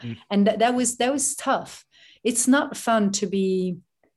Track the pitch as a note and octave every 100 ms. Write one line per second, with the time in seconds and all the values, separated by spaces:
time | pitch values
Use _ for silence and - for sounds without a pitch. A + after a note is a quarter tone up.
0 | A#2+ A2+ _ G3+ G3+ G3+ A#3 B3 B3 -
1 | A#3+ C#4 - - - G#3+ E3+ - _ _
2 | - _ A#3+ A#3+ - C#4 D4 - - A3+
3 | G3+ G3 F#3+ G3 F#3+ F#3 F3+ F3 _ _
4 | _